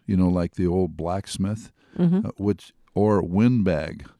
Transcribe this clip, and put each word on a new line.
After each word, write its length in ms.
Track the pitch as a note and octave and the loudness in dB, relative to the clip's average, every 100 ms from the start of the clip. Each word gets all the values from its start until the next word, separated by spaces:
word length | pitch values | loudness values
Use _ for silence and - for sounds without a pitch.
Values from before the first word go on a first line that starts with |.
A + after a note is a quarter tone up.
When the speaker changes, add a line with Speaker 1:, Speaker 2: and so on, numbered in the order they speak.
| - | -2
Speaker 1:
you 100 | F#2+ | 2
know, 120 | F2+ | 2
like 260 | F2+ F2 | 2 -2
the 120 | - F2+ | -2 0
old 280 | F#2 F2+ D#2 | 0 -2 -4
blacksmith, 760 | E2 F#2+ - - G2 A2 - _ _ - | -6 -6 -6 -6 -6 -6 -12 _ _ -2
Speaker 2:
Mm-hmm. 280 | F3 F#3 A3 | 2 2 -2
Speaker 1:
uh, 40 | - | -4
which, 360 | G2+ G2 - _ _ | -2 -2 -6 _ _
or 260 | - G#2 G2+ | 0 2 2
windbag. 880 | F2 F#2 A#2+ B2 F#2 D#2 D2+ - - | 2 2 4 4 2 0 -4 -10 -16